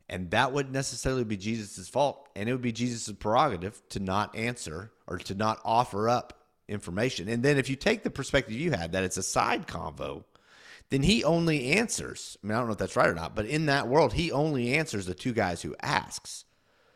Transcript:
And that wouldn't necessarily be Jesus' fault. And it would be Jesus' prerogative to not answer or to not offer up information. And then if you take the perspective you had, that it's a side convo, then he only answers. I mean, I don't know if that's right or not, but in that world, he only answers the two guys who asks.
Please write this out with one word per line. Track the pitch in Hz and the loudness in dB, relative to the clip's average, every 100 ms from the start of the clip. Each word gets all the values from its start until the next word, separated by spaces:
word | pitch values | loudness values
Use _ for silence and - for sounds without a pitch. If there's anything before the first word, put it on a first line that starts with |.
| - | -10
And | 92 87 | -6 0
that | 104 131 | 2 4
wouldn't | 143 135 | 2 -2
necessarily | 135 135 123 135 131 | -2 -4 -2 -2 0
be | 113 101 | 0 -2
Jesus' | 104 113 101 - 90 | -2 -4 -6 -12 -4
fault. | 123 139 - - 98 | 2 2 0 -12 -6
And | 107 | -2
it | |
would | 127 | -2
be | 123 | -2
Jesus' | 113 123 117 107 | -2 -2 -2 -8
prerogative | 101 104 120 151 90 92 - _ | -4 2 4 4 0 -6 -10 _
to | 98 | -6
not | 95 98 104 110 | 0 0 0 -2
answer | 117 120 80 80 107 _ - | -4 -4 -8 -10 -12 _ -10
or | 90 | -8
to | - | -6
not | 98 110 110 | 0 0 0
offer | - 117 123 101 113 | 2 2 2 2 2
up | 120 - - _ _ - | 2 0 -18 _ _ -8
information. | 104 - 92 127 - 95 | -8 -4 0 0 0 -2
And | 117 | 2
then | 139 139 | 4 4
if | 131 | 2
you | 135 | 0
take | 202 220 | 2 2
the | 214 | -2
perspective | - 131 139 110 | -6 0 0 0
you | 110 170 | -2 0
had, | 107 82 | 0 0
that | 92 | 0
it's | 92 92 | 0 -2
a | |
side | - 127 117 240 165 | -2 2 2 0 -4
convo, | 85 82 71 71 69 - _ _ - - - - | -6 -8 -6 -8 -8 -12 _ _ -20 -20 -20 -2
then | 135 | 2
he | 151 226 | 4 4
only | 156 170 165 151 123 | 4 4 4 2 2
answers. | 185 226 - 64 - - - | 2 2 -2 -6 -10 -14 -12
I | 101 | -4
mean, | |
I | 113 | -2
don't | 120 | 0
know | |
if | 101 | -2
that's | 92 123 | 0 2
right | 160 | 2
or | |
not, | 85 82 | 2 -4
but | 107 107 | -4 -2
in | 156 156 | 0 2
that | 139 113 | 2 4
world, | 147 135 | 4 4
he | 123 165 | 2 -2
only | 131 156 139 120 | 0 0 0 0
answers | 147 151 104 92 | 0 0 -4 -4
the | |
two | 90 127 | -4 -2
guys | 113 92 85 | 2 0 0
who | 78 - | -6 -6
asks. | 135 147 - - - - - _ _ _ _ | 0 0 0 -12 -12 -16 -18 _ _ _ _